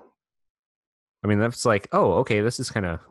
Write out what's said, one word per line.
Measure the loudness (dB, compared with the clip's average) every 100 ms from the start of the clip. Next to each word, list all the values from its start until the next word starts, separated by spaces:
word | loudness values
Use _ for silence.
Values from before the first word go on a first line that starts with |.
| -14 _ _ _ _ _ _ _ _ _ _ _
I | 0
mean, | 2
that's | 0 0 0
like, | 0 0
oh, | 0 2
okay, | 2 0 0
this | 0 -4
is | -6
kinda, | -4 -4 -6 -12